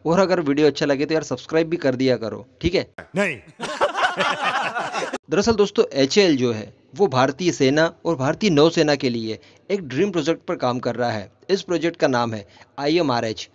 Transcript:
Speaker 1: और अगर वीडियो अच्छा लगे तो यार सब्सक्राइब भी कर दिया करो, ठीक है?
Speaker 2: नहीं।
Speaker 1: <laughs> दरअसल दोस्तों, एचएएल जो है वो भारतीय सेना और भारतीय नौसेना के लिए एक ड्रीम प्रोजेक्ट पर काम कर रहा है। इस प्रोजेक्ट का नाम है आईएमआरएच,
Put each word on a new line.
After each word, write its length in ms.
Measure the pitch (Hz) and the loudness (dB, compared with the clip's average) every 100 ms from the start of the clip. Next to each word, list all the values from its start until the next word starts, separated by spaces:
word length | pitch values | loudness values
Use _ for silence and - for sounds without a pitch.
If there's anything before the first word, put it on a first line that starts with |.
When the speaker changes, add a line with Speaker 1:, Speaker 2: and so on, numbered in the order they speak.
| 151 | 0
Speaker 1:
और 140 | 175 | 2
अगर 220 | 190 180 | 2 2
वीडियो 260 | 147 143 151 | 0 2 2
अच्छा 180 | 139 143 | 2 -2
लगे 200 | 135 143 | -2 0
तो 80 | |
यार 100 | 160 | -2
सब्सक्राइब 460 | 147 127 - 160 165 | -4 -8 -2 -2 0
भी 80 | 165 | -2
कर 180 | 139 123 | -2 0
दिया 220 | 131 117 | 0 0
करो, 280 | 110 104 104 - | -2 -10 -14 -4
ठीक 140 | 165 175 | -2 -2
है? 120 | 120 - - 180 | -4 -12 -10 -4
Speaker 2:
नहीं। 220 | 202 120 | -2 -4
Speaker 1:
<laughs> 1900 | - - 233 605 571 294 370 359 - 285 277 262 220 226 - 226 - 233 - | -12 -14 -10 -2 -2 0 -2 0 -2 -2 -2 -2 -4 -4 -6 -6 -6 -8 -4
दरअसल 240 | 156 208 | 0 2
दोस्तों, 320 | 160 202 - - | 2 2 2 0
एचएएल 440 | 139 135 208 190 139 | 2 2 4 4 4
जो 140 | 123 | 2
है 200 | 110 101 - _ 131 | -2 -8 -16 _ 0
वो 120 | 196 | 2
भारतीय 440 | 127 135 - 180 | 4 2 2 -2
सेना 420 | - 135 147 165 - 170 | 2 2 4 2 0 -4
और 100 | 151 | -2
भारतीय 340 | 131 160 214 | -2 0 2
नौसेना 460 | 147 160 165 151 143 | 6 4 4 2 2
के 140 | 139 | 0
लिए 300 | 120 110 107 - _ - | -2 -6 -8 -14 _ -6
एक 160 | 202 151 | -6 -4
ड्रीम 240 | 127 208 | -2 -2
प्रोजेक्ट 340 | 175 147 165 - | 0 -2 -4 -4
पर 80 | 175 | -4
काम 220 | 127 123 | -2 -2
कर 160 | 123 113 | -4 -4
रहा 160 | 120 | -4
है। 200 | 110 101 _ - | -4 -8 _ -4
इस 120 | 190 | -4
प्रोजेक्ट 380 | 180 170 165 165 | -2 -2 -2 0
का 80 | 151 | 0
नाम 260 | 123 117 | 2 0
है 140 | 110 92 - - - | -4 -12 -20 -20 -6
आईएमआरएच, 680 | 143 165 151 120 117 107 - | 0 0 2 0 -2 -6 -12